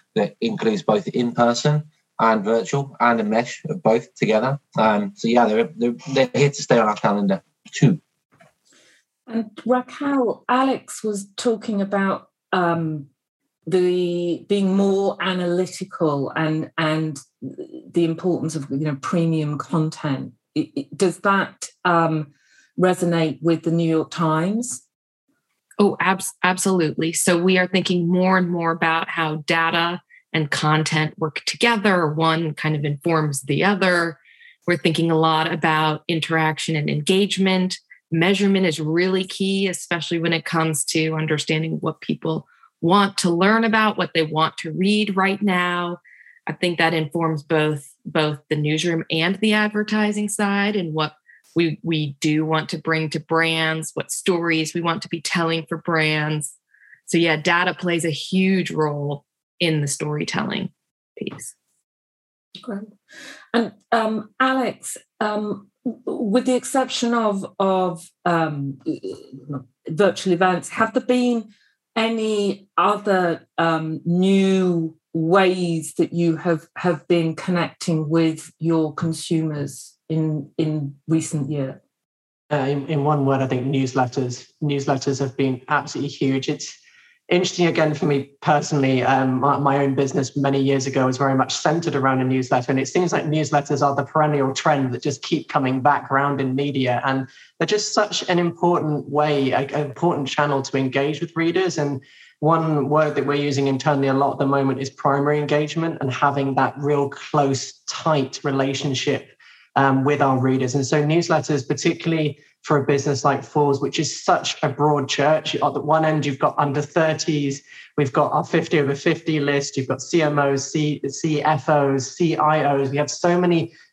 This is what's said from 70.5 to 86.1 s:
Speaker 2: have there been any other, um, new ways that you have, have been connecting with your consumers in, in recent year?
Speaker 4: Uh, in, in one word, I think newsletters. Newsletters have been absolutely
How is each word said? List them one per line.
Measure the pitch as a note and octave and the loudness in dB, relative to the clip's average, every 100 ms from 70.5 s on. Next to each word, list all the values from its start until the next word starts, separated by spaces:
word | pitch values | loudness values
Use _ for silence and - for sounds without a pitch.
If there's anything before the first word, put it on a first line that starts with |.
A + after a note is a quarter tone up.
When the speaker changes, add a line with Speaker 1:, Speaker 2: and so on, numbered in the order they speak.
| F3 - | 0 -4
Speaker 2:
have | - - | -4 -2
there | B3+ | -2
been | B3+ B3 B3 A#3 A3 _ _ _ _ A#3 | 0 2 2 0 -4 _ _ _ _ -4
any | A3+ A3+ A3 G#3 G3+ - - - | -2 -2 -2 0 0 -2 -6 0
other, | F#3 G#3 G3+ F#3+ F3 E3 - - | 0 0 2 2 2 -2 -6 -2
um, | E3 D#3+ D#3+ D#3+ | 0 0 -2 -4
new | E3+ F3 F#3+ G3 F#3+ F#3+ F#3 E3+ D#3+ - _ | -2 2 4 4 4 4 2 0 -2 -8 _
ways | E3 D#3+ G3 F#3 F#3 F3 E3 D#3 | -4 2 4 4 2 -2 -2 -6
that | - E3+ | -2 -2
you | E3+ E3+ | 2 0
have, | D#3+ F3 D#3+ - - | 0 0 -2 -4 -4
have | F#3 D#3+ - | -2 -2 0
been | E3+ E3 D#3+ | 0 2 -4
connecting | - F3 E3+ - - D#3+ D3+ | -2 -2 -2 -4 -2 -2 0
with | E3 E3 D#3 - _ | 2 2 -2 -10 _
your | D#3+ E3 D#3 | 0 0 0
consumers | D3+ E3 D#3+ - D#3+ D#3+ D3 C#3 - - _ _ | -2 -4 -4 -2 -2 -2 -4 -8 -10 -18 _ _
in, | D#3+ D#3 D3+ C#3+ - | -2 0 -2 -6 -4
in | D#3+ D#3 C#3 C#3 - | -2 -2 -6 -10 -2
recent | D#3+ D#3+ D#3 C#3 | -2 0 -4 -4
year? | D3 C3+ - _ _ _ _ _ _ _ | -4 -6 -8 _ _ _ _ _ _ _
Speaker 4:
Uh, | D3 | -2
in, | C3+ C#3+ C3+ | 0 -2 -2
in | D3+ | 0
one | C#3+ D3 | 2 2
word, | C3+ C#3 | 2 2
I | C3+ | 0
think | B2+ | -2
newsletters. | B2+ C3+ C3 C3 B2 - B2 B2 - _ | 0 0 0 0 -2 -2 -4 -6 -12 _
Newsletters | D3 C#3+ C3+ C3+ C#3+ B2+ | -2 -2 0 -2 0 -2
have | C#3 - | -2 0
been | C3+ B2+ - | -2 -2 -2
absolutely | D3 D3+ - C#3 | -2 -2 -6 -6